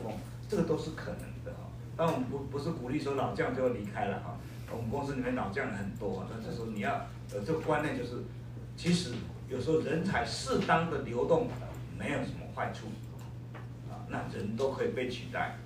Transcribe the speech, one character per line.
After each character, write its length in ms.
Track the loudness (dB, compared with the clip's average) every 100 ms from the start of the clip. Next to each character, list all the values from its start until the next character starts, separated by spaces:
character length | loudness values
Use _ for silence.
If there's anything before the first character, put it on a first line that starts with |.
风， 100 | 0 -6 -6 -8 0
这 80 | 4
个 80 |
都 120 | 4 4
是 140 | 0 -4
可 160 | -6
能 80 | -6 -6 -8
的 80 | -8
哈。 160 | -8 -8 -10 -6 2
但 100 | 4
我 120 | 4
们 100 | 2
不， 100 | -2
不 180 | -2 -2
是 120 | -2
鼓 180 | -2 0
励 100 | 0
说 160 | 2
老 180 | 2 2
将 220 | 2 2
就 80 | 4
要 60 | 4
离 160 | 2
开 220 | -2 0 0
了 120 | 0
哈。 160 | -4 -6 -8 -10 -6
我 120 | -4
们 80 | -2
公 160 | 0 0
司 80 |
里 60 | 0
面 140 | 2
老 140 | 2 2
将 200 | 0 -2
很 200 | -2 -4 -2
多 220 | -2 -2
啊， 60 | -4
那 140 | -4
就 60 | -4
是 60 | -4
说 100 | -2
你 140 | 0
要， 100 | 0 0 -2 -8 -6
呃， 80 | -2
这 80 | 2
个 80 | 2
观 220 | 4 4
念 140 | 4 0
就 80 |
是， 180 | -2 -4 -6 -8 -10 -8 -10 -2
其 160 | 4
实 200 | 4 4 -4 -6 -8 -4
有 120 | -2
时 100 | 4
候 100 | 4
人 240 | 6 2
才 200 | 4 2
适 340 | 2 0 2 4 6
当 240 | 6 6
的 80 | 0
流 240 | 0 2 6
动 220 | 6 6 -2 -6 -8 -8 -4
没 120 | 0
有 80 | 0
什 120 | -2
么 160 | -4 -6
坏 180 | -2 -2
处。 160 | -2 -8 -8 -10 -10 -10 -10 -10 -10 -10 -10 -10
啊， 140 | -8 -6
那 100 | -4 -4 -4
人 200 | -2 2
都 160 | 2
可 120 | 2
以 40 | 0
被 200 | 0 -2
取 180 | -2 -4
代。 240 | -2 -2 -4